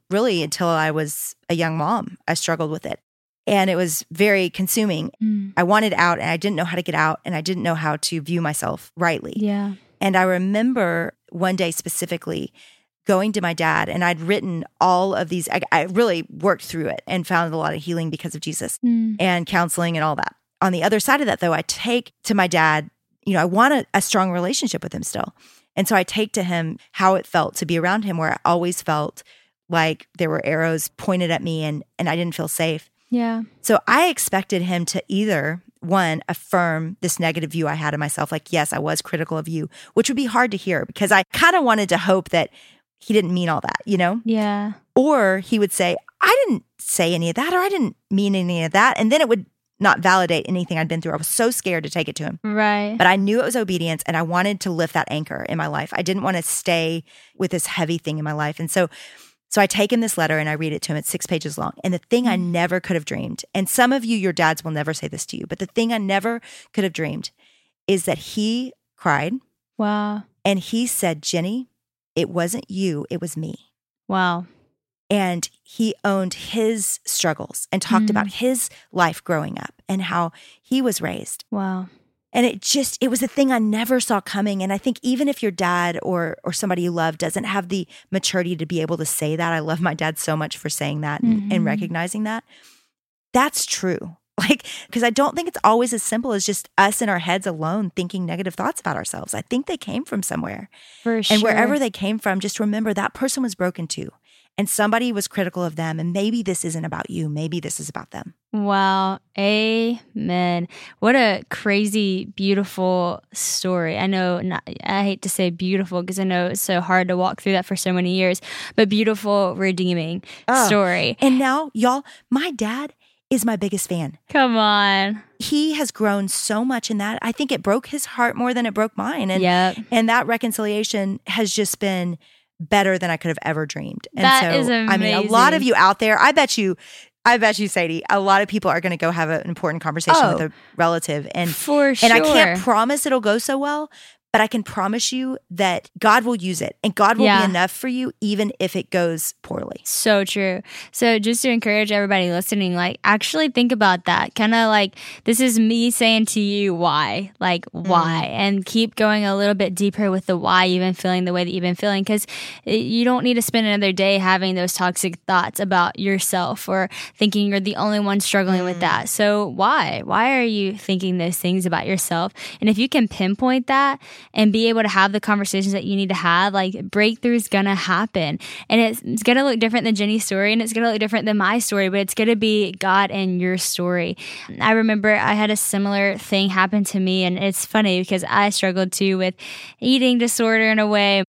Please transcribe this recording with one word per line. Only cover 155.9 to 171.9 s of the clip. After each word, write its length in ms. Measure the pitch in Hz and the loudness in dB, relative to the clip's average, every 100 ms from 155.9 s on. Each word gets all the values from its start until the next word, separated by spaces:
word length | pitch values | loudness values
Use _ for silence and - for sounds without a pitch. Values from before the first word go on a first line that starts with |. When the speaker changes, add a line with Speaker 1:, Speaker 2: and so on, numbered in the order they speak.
| 233 226 220 220 | 2 4 4 2
Speaker 2:
to 120 | 220 | 0
you, 360 | 202 202 202 170 | 0 0 0 2
"Why?" 560 | 175 147 139 110 196 - | 2 2 0 -2 -8 -4
Like, 260 | 185 175 - | -2 -2 -4
Speaker 1:
Mm. 140 | 170 170 | -6 2
Speaker 2:
why? 420 | 175 165 165 - | 4 4 0 -2
And 320 | 113 196 196 185 | -2 0 0 0
keep 260 | 226 226 - | 0 0 2
going 300 | 214 214 202 | 2 2 2
a 100 | 196 | 2
little 200 | 202 202 | 2 2
bit 180 | 202 | 0
deeper 380 | 180 202 202 202 | 0 -2 0 0
with 160 | 185 - | 0 0
the 100 | 180 | 0
why 280 | - 185 185 | 2 4 4
you've 160 | 180 | 2
been 100 | 185 | 0
feeling 320 | 175 185 180 180 | 0 -2 0 0
the 80 | |
way 100 | 180 | -2
that 60 | 175 | -2
you've 120 | 185 | -2
been 100 | 180 | -2
feeling. 320 | 180 208 196 196 | 0 0 0 0
'Cause 220 | 214 - - - - - | -2 -2 -10 -14 -12 -2
it, 160 | 220 | -2
you 220 | - 226 240 | 0 2 2
don't 180 | 254 | 2
need 100 | 247 | 2
to 80 | 240 | 2
spend 240 | 233 233 214 | 2 0 2
another 260 | 208 202 | 2 2
day 280 | 185 190 196 | 2 4 4
having 340 | 185 190 190 | 4 2 2
those 200 | 185 180 - | 0 -2 0
toxic 420 | 180 175 185 170 - | 0 0 -4 -4 0
thoughts 340 | 185 - - | 2 2 -2
about 380 | 202 185 175 - | 0 2 2 0
yourself 720 | 196 196 - 185 175 208 - | -2 0 0 0 -2 -4 -2
or 180 | 190 190 - - - | -2 -2 -4 -14 0
thinking 300 | 214 208 202 | 0 2 0
you're 120 | 196 | 0
the 180 | 196 - | -2 -2
only 220 | 208 208 | 0 0
one 200 | 202 196 | 0 0
struggling 440 | - 202 185 185 | 2 2 2 2
with 140 | 180 175 | 0 0
Speaker 1:
Mm. 40 | |
Speaker 2:
that. 280 | 175 - 220 | 0 0 0
So 380 | - 208 208 202 | 0 2 2 0
why? 560 | 156 202 294 151 120 - | 0 2 2 0 -4 -2
Why 320 | - 240 262 | 0 2 2
are 60 | |
you 300 | 240 208 196 | 0 0 -2
thinking 440 | 202 - 190 190 180 | -4 -2 -2 0 -2
those 200 | 170 180 | -2 -2
things 280 | 180 185 180 | 0 0 0
about 220 | 165 | -2
yourself? 440 | - | 0